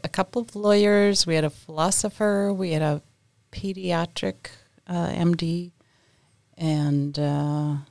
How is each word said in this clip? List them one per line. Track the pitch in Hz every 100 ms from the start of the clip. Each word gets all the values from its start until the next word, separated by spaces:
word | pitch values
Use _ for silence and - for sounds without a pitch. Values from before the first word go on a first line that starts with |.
a | 170
couple | - 190 247
of | 233 208
lawyers, | 208 208 208 208 202 196 170
we |
had | 160
a | 151
philosopher, | - - 156 165 - 214 - 208 202 202
we | 196 185
had | 156
a | 156 147 - _ _ _ _
pediatric, | - 196 185 185 170 170 - 190 190 - - _ _ -
uh, | 175 170
M | - 170 170
D, | 165 170 175 - _ _ _ _ _ _ _ -
and, | 160 151 147 143 143 143
uh, | 147 143 147 147 147 147 143